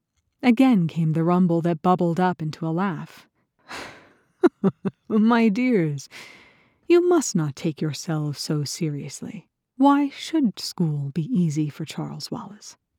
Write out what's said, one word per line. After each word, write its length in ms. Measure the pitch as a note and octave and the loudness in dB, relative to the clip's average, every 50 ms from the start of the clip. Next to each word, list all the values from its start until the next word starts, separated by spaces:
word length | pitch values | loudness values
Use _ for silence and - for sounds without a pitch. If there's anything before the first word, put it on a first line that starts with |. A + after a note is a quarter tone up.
| _ _ _ _ _ _ _ _ - | _ _ _ _ _ _ _ _ 2
Again 440 | B3 A3+ A3+ C4+ C4 A#3+ F#3+ E3 | 2 4 6 6 6 6 4 2
came 260 | D3+ - E3 D#3+ D#3+ D3+ | 0 0 0 0 0 0
the 100 | E3 D#3+ | 0 2
rumble 380 | E3+ F3 F3+ F#3 E3+ E3+ E3+ | 2 4 4 4 4 2 2
that 200 | D#3+ E3+ F3 D#3 | 0 0 -2 0
bubbled 380 | - F3+ F#3 F3+ F3+ E3+ E3 E3 | 2 2 2 2 2 0 0 2
up 220 | F#3 F3+ F3 - | 0 0 0 -2
into 260 | D#3+ D#3 D3 - E3 | -6 -8 -6 -6 -4
a 20 | D#3+ | -4
laugh. 580 | D#3+ E3+ G3 G3+ D#3+ C#3+ D#3+ - - - - _ _ _ _ _ _ _ | -2 -2 -2 -2 -4 -6 -10 -14 -18 -20 -20 _ _ _ _ _ _ _
<laughs> 1500 | _ - - - - - - - - _ _ _ _ _ _ _ - - - _ - F#3+ - _ - G3 - _ _ | _ -16 -16 -14 -14 -16 -18 -20 -20 _ _ _ _ _ _ _ 0 0 0 _ -2 -2 -2 _ -6 -8 -8 _ _
"My 420 | - G#3+ A3 G#3+ A3+ A#3+ A#3 A3+ A3+ | -2 0 2 4 4 4 4 4 2
dears, 580 | F#3+ B3 B3+ B3+ A#3+ F#3+ D#3+ D3+ C#3+ C#3 - - - - - - - - - _ _ _ _ _ _ _ _ | 2 2 0 2 2 2 2 0 -2 -6 -10 -14 -20 -20 -20 -20 -20 -20 -20 _ _ _ _ _ _ _ _
you 200 | - E4+ F4 F4 | 4 4 4 6
must 280 | F4 F4+ D#4+ - - - | 4 4 2 2 0 -2
not 200 | F3 D#3 D3 C3 | -2 -2 -2 -4
take 260 | - - E3+ D3 - | -4 -4 -4 -4 -4
yourselves 580 | E3 D#3 C3+ - - - D#3 D3+ D3+ D3 C#3 - | -4 -6 -6 -6 -6 -4 -4 -4 -4 -4 -6 -6
so 240 | - - D#3+ D3+ C#3+ | -6 -4 -4 -2 -4
seriously. 840 | - - - E3+ D3+ D3 C#3 D3+ C#3+ - - - - - F#3+ - _ _ _ _ _ _ | -4 -6 -4 -4 -4 -4 -6 -10 -12 -14 -14 -14 -14 -14 -16 -18 _ _ _ _ _ _
Why 340 | - C4+ C#4 C#4 C#4+ D4 C#4 | 4 6 6 6 4 2 -2
should 500 | - - - - - D#4+ C#4 G3+ - - | -4 -10 -8 -4 -2 0 0 0 -2 -4
school 520 | - - - - F3 D#3 D3+ D3 C#3 C#3 - | -10 -8 -4 -2 -2 -2 -2 -4 -4 -6 -6
be 100 | F3 D3+ | -6 -4
easy 460 | B3 C4 F3+ F3 D#3+ C#3+ D#3 D3+ D3+ | -2 0 0 0 0 0 -2 -2 -4
for 140 | - - D#3+ | -6 -8 -12
Charles 480 | - - - D3+ D3 D3 D3+ - - | -10 -10 -10 -10 -10 -10 -12 -12 -10
Wallace? 460 | - - - - G#3 G#3 - - - _ _ _ _ | -10 -12 -12 -14 -18 -20 -20 -20 -20 _ _ _ _